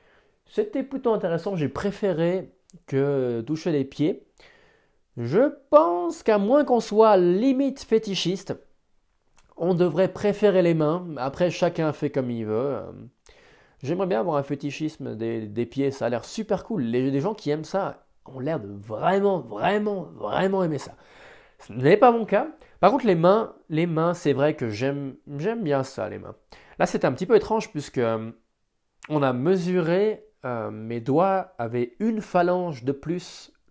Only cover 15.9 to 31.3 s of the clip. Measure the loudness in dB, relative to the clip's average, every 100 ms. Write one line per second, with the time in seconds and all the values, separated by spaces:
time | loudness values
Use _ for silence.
15.9 | -2 -2 -4 -6 -8 -4 -4 -4 -4 -2
16.9 | 0 0 0 -2 -4 -4 -4 -4 -6 -6
17.9 | -8 _ _ -18 -8 -6 -6 -6 -12 -10
18.9 | -4 0 2 2 0 -4 -4 0 0 -2
19.9 | -4 -8 -10 -4 0 0 0 0 -2 -8
20.9 | -18 _ -20 -20 -20 _ _ -12 0 4
21.9 | 6 6 4 2 0 -2 -8 -20 _ 4
22.9 | 4 2 4 6 4 2 -8 -6 -2 0
23.9 | 0 0 0 0 2 2 0 -4 -2 -4
24.9 | -4 -8 -12 -14 -6 -4 -4 -2 -2 -2
25.9 | -6 -8 -10 -14 -20 _ -20 -14 -2 -2
26.9 | 2 0 0 2 2 4 -2 -4 -8 -6
27.9 | -2 -2 -2 -6 -14 _ _ _ _ _
28.9 | _ -6 0 0 2 0 0 0 0 2
29.9 | 2 0 -2 -10 _ -8 -6 -6 -8 -8
30.9 | -6 0 2 2